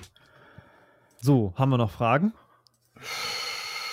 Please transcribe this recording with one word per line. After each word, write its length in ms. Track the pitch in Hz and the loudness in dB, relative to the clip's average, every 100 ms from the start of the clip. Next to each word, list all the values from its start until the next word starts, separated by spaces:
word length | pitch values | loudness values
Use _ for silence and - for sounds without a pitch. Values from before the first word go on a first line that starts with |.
| - _ _ - - - - _ _ _ _ - | -20 _ _ -20 -20 -20 -20 _ _ _ _ -2
So, 320 | 123 135 101 107 | 4 4 4 0
haben 140 | 135 | 2
wir 60 | 127 | 4
noch 140 | 113 | 2
Fragen? 420 | - 117 139 208 - _ _ _ _ _ - - - - - - - - - - | 0 2 4 2 -2 _ _ _ _ _ -18 -12 -8 -8 -8 -8 -10 -10 -10 -10